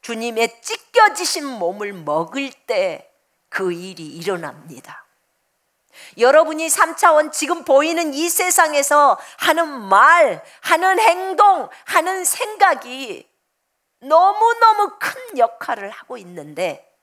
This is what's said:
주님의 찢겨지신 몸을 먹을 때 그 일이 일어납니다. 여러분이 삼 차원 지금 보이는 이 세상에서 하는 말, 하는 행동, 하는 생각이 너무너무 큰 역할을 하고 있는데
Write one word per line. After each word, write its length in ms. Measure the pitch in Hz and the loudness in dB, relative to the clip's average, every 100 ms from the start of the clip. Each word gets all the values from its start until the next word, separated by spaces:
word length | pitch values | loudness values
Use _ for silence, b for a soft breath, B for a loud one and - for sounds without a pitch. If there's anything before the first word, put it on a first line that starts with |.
주님의 580 | - 226 233 226 226 - | -10 -8 -8 -4 -4 -4
찢겨지신 840 | - 453 _ - 415 - 359 349 285 | -12 -12 _ 2 2 2 -6 -6 -8
몸을 480 | 240 170 202 208 | -6 -6 -6 -12
먹을 560 | 190 151 151 165 262 269 | -10 -4 -4 -4 -6 -8
때 600 | - _ 214 185 156 _ _ _ _ _ | -12 _ -2 -2 -6 _ _ _ _ _
그 240 | - 190 | -6 -6
일이 320 | 170 185 170 | -6 -10 -14
일어납니다. 1000 | 156 160 170 196 202 156 156 156 - - _ _ _ _ _ _ _ _ _ B B - | -16 -12 -8 -8 -8 -16 -20 -20 -20 -20 _ _ _ _ _ _ _ _ _ B B 0
여러분이 500 | 240 285 320 311 320 | 4 4 4 -2 -4
삼 280 | - 330 320 | 0 0 2
차원 340 | 359 302 311 | 4 4 2
지금 340 | - 285 339 | -4 -4 -4
보이는 480 | - 269 311 339 330 | 2 2 2 -2 -4
이 160 | 277 339 | -4 -4
세상에서 880 | - 359 359 320 294 277 294 285 - B B | -2 0 2 2 2 2 4 4 2 B B
하는 300 | - 320 330 | -2 0 -2
말, 760 | 277 196 190 262 349 294 160 B B | -6 2 6 6 6 4 0 B B
하는 380 | - 330 370 381 | -2 0 2 2
행동, 680 | - 359 381 349 415 359 233 B | 2 2 -4 2 4 4 -2 B
하는 400 | - 349 330 381 | -4 -2 -2 -4
생각이 1040 | 359 - 480 427 392 277 240 254 262 185 - _ _ _ _ _ _ _ | -4 -4 -8 0 2 2 -6 -12 -12 -14 -18 _ _ _ _ _ _ _
너무너무 1000 | 254 320 370 415 453 466 453 415 415 - | 2 4 4 4 2 4 4 4 0 -2
큰 400 | - 523 508 339 | -8 -8 -14 -2
역할을 500 | - - - 226 196 | -2 -2 -10 -8 -10
하고 280 | 220 - 247 | -16 -18 -18
있는데 720 | 180 175 147 151 180 143 _ _ | -16 -18 -16 -6 -6 -8 _ _